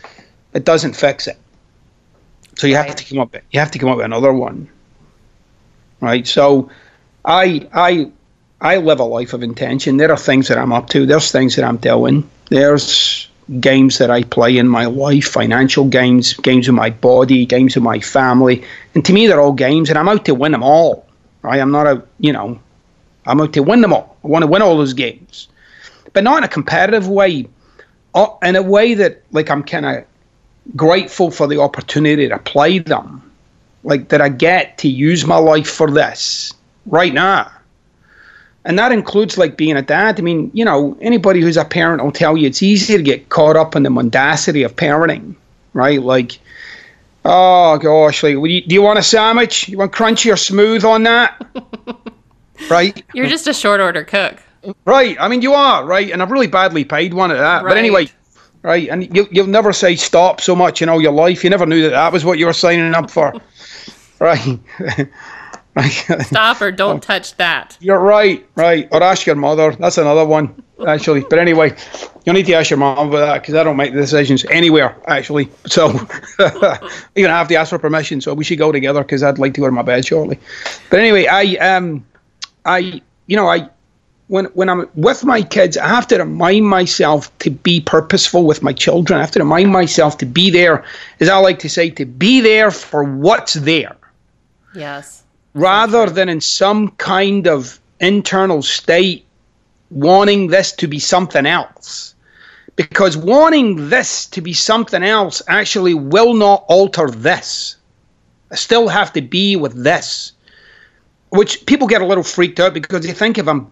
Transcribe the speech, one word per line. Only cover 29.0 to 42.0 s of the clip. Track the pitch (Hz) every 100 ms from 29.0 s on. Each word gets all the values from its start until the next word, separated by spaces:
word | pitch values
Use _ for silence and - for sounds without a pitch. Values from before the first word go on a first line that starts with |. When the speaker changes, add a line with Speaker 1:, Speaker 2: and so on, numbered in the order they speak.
| 185 - _
Speaker 1:
like, | 151 151
I'm | 147
kinda | 139 170 143 127 - _ _ _ _ _ - 127
grateful | 160 185 - - 170
for | - 143
the | 147
opportunity | 143 - - 147 151 151 131
to | 104
play | - 143 156 185
them. | 160 139 - 139 - _ _ _ _ _
Like, | - 143 -
that | 151
I | 143
get | 127 160 180 143 -
to | 151
use | 131 151 175 143
my | 170
life | 160 156 147
for | - 156
this | 147 123 - - - - - _ _ 214
right | 160 180
now. | 135 185 180 104 - _ _ _ _ _ _ _ - _ _ -
And | 180
that | 240
includes, | 226 - 202 214 185
like, | 165 -
being | 156 143
a |
dad. | 135 151 214 214
I |
mean, | 170 165 -
you | 220 226
know, | 143 143 -
anybody | 226 240 196 180
who's | 170 165
a |
parent | 156 180 165 160